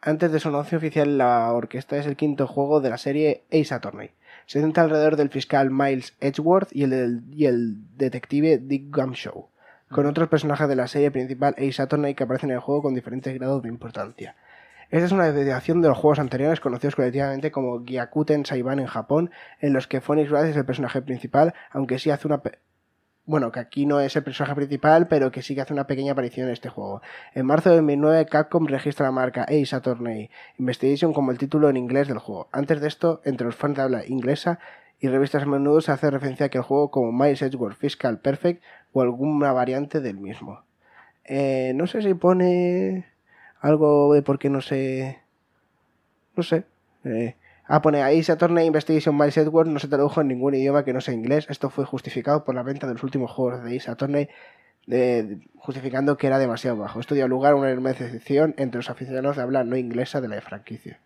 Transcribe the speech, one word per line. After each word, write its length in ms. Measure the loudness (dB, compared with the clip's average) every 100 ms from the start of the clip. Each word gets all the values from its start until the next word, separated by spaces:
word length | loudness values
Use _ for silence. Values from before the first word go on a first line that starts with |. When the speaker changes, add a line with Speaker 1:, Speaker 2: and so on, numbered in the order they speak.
Speaker 1:
Antes 300 | -2 0 2
de 80 | 0
su 100 | -2
anuncio 280 | -4 -2 -4
oficial, 400 | -2 0 2 4
la 340 | 4 4 2
orquesta 460 | -2 -2 -10 -6 -6
es 80 | -4
el 100 | -2
quinto 320 | -2 0 -2
juego 320 | -2 2 2
de 120 | 2
la 60 | -2
serie 460 | -4 0 0 0 _
Ace 220 | 0 0
Attorney. 380 | -4 -8 -14 -16 _ _ -20 _
Se 160 | -2
centra 220 | 0 4
alrededor 340 | 4 4 4 4
del 120 | 0
fiscal 420 | -2 0 2 2
Miles 440 | 2 0 0 -6 _
Edgeworth 480 | -4 -2 4 4 2
y 120 | -2
el 60 | 0
del, 320 | 2 0 -2 -8
y 120 | 0 2
el 520 | 4 0 -6 -12 -4
detective 600 | -4 -4 -4 0 4 4
Dick 360 | 2 -6 -2 -4
Gumshoe, 520 | -2 -4 -12 -14 -18 _ _ _ _
con 120 | 0
Speaker 2:
Ujú. 100 | 0
Speaker 1:
otros 160 | 0 2
personajes 380 | 2 2 0 0
de 80 | 0
la 120 | -2
serie 220 | 2 2
principal 460 | 2 -6 0 0 0
Ace 240 | -4 -2
Attorney 320 | -2 0 0
que 100 | -2
aparecen 280 | -2 -2 -2
en 60 | -4
el 40 |
juego 220 | -2 -2
con 100 | 0
diferentes 400 | -4 -6 -8 -8
grados 300 | -6 -4 -4
de 60 | -4
importancia. 680 | -10 -12 -10 -12 -12 -18 -18 _ -20 -20 -20 -2
Esta 160 | 0 2
es 40 |
una 200 | 2 2
desviación 500 | 2 0 -2 0 2
de 60 | 4
los 100 | 4
juegos 220 | 4 2
anteriores 400 | 0 0 0 0
conocidos 360 | -2 -2 -4 0
colectivamente 560 | 0 0 -2 -2 -6
como 320 | -4 -4 -6
Gyakuten 640 | -8 -8 -4 -2 2 2 0
Saiban 340 | -4 -2 -2
en 60 | -4
Japón, 460 | -6 0 0 0 -6 -20 -4
en 140 | 0
los 140 | 0 0
que 140 | -6
Phoenix 280 | 0 2 2
Wright 220 | 2 2
es 40 | 0
el 100 | -2
personaje 360 | -2 -2 -4
principal, 540 | -4 -8 -2 2 2 2 -10
aunque 260 | -6 -4 -2
sí 140 | -2
hace 160 | -2 -2
una 160 | -4
pe-, 160 | -4 -12 _ _ _ _ _ _ -2
bueno, 240 | 0 0
que 80 | -4
aquí 280 | -10 -2 0
no 120 | 2
es 160 | 2 -2
el 80 |
personaje 300 | -4 -6 -4
principal, 540 | -2 -4 0 6 6 6
pero 240 | 4 2
que 100 | -2
sí 140 | -8 -8
que 60 |
hace 120 | -4
una 140 | -4 -4
pequeña 240 | -4 -2
aparición 340 | -2 -4 -4 -6
en 60 |
este 160 | -6 -10
juego. 320 | -12 -10 -12 -14 -20 -14
En 140 | -6 2
marzo 220 | 4 6
de 60 | 6
dos 60 |
mil 160 | 6 2
nueve, 280 | 4 4 4
Capcom 400 | 2 2 0 0
registra 400 | -2 -4 -2 -2
la 40 |
marca 320 | 0 -2 -2 0
Ace 300 | 0 0 -2
Attorney 540 | -4 -4 -4 -8 -10 -16 -20 _
Investigation 520 | -4 0 0 2 0
como 200 | 0 0
el 80 | -2
título 300 | -2 2 4
en 80 | 2
inglés 300 | 0 -2 -2
del 120 | -4
juego. 300 | -8 -12 -8
Antes 300 | -6 -2 0
de 60 | -2
esto, 340 | -2 -2 -2 -4
entre 220 | -4 -4
los 80 | -4
fans 220 | -4 -2
de 40 |
habla 240 | -2 -2 -4
inglesa 540 | -4 -2 -2 -2 -4 -8 -20 _ _
y 80 | 0
revistas 340 | 2 2 0
a 60 | 0
menudo 340 | 0 4 4
se 100 | 4
hace 200 | 0 0
referencia 340 | 0 -4 -2 -2
a 20 |
aquel 140 | -2
juego 300 | 0 0 2
como 200 | 0 0
Miles 300 | 2 2 2
Edgeworth 360 | -2 -4 -6 -4
Fiscal 420 | -6 -2 -4 -2
Perfect 440 | -2 0 -2 -2 _ -20 _
o 80 | 0
alguna 500 | 0 0 -2 0 2
variante 480 | 2 0 -2 -4 -4
del 180 | -6 -8
mismo. 440 | -12 -14 -16 -18 _ _ _ _ _ _
Eh, 480 | -8 -2 0 0 0
no 140 | -2 -2
sé 160 | -2
si 100 | 0
pone 920 | 2 4 4 4 2 2 0 -2 -4 -8 _ _ _ -20 _
algo 540 | 2 4 6 6 6
de 80 | 6
por 160 | 4 0
qué 140 | 0
no 100 | -2
se, 580 | -2 -4 -2 -4 -6 -10 _ _ _ _ _ _ _ _ _ _ _ -6
no 80 |
sé, 220 | -2 -2 -2 _ _ _
eh, 320 | -6 -4 -4 -8 _ _ _
ah, 160 | 2
pone 220 | 4 2
Ace 280 | 4 2 2
Attorney 360 | 2 2 4 4
Investigation 500 | 2 2 0 2 2
Miles 200 | 2 4
Edgeworth 300 | 2 4 2
no 120 | 0
se 80 | -2
tradujo 340 | 2 2 2
en 60 | 0
ningún 260 | 0 0
idioma 320 | 2 2 2 2
que 80 |
no 80 | -4
sea 140 | -4 -4
inglés. 320 | 0 0 -2
Esto 220 | -6 -6
fue 120 | -4
justificado 600 | -6 -6 -8 -8 0 0
por 100 | 0
la 80 | -6
venta 240 | -6 -8 -6
de 80 |
los 100 | -6
últimos 280 | -6 -4 -6
juegos 320 | -2 -4 -4
de 120 | -8 -8
Ace 140 | -8
Attorney, 400 | -6 -2 -2 -2 -8 -20 _ _ _ -4
eh, 520 | 0 2 0 -2 -10 _ _
justificando 580 | -10 -8 -6 -2 0 0
que 120 | 2
era 100 | 2
demasiado 400 | 0 -2 -4 -4
bajo. 220 | -6 -10
Esto 160 | -4 0
dio 120 | 0
lugar 260 | 2 4
a 20 | 4
una 160 | 2
enorme 220 | 0 -2
decepción 600 | -4 -6 -10 -2 2 2 0
entre 200 | -4 -4
los 120 | -8
aficionados 460 | -10 -8 -4 -2 -2
de 60 |
habla 220 | -2 -2
no 120 | 0 -2
inglesa 460 | -2 -4 -4 -4
de 60 | -6
la 120 | -10
franquicia. 580 | -12 -16 -14 -16 -16 -20